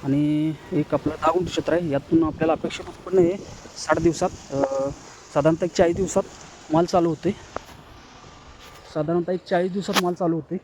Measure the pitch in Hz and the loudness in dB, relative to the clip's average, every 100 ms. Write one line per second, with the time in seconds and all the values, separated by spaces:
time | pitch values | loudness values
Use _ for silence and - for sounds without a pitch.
0 | 135 143 147 151 156 147 - 147 147 143 | 2 2 2 2 0 -4 -4 -4 0 -2
1 | 147 156 156 175 170 - 151 165 170 139 | -2 0 0 0 -2 -4 0 0 0 -4
2 | - 165 160 151 160 156 170 - - - | 2 2 2 0 0 0 -4 -8 -14 -14
3 | 180 185 170 196 - - - - - 160 | 0 4 4 0 -10 -18 -18 -12 0 2
4 | 165 151 180 - - 135 190 190 139 - | 2 2 -4 -4 -8 -2 -2 -2 -4 -6
5 | - - - 151 147 160 180 - 170 185 | -18 -20 -4 2 2 2 0 2 2 2
6 | 180 196 - - - - - 160 175 185 | 0 0 -2 -12 -20 -20 0 2 4 2
7 | 170 151 165 - - - - - - - | 2 0 -4 -4 -10 -12 -12 -20 -20 -20
8 | - - - - - - - - - 156 | -20 -20 -20 -20 -20 -20 -20 -20 -8 -4
9 | 156 175 170 180 - 180 185 190 190 196 | 0 0 0 -4 0 0 0 -2 -2 -2
10 | 180 175 175 165 143 185 | -2 -2 0 -2 -4 -10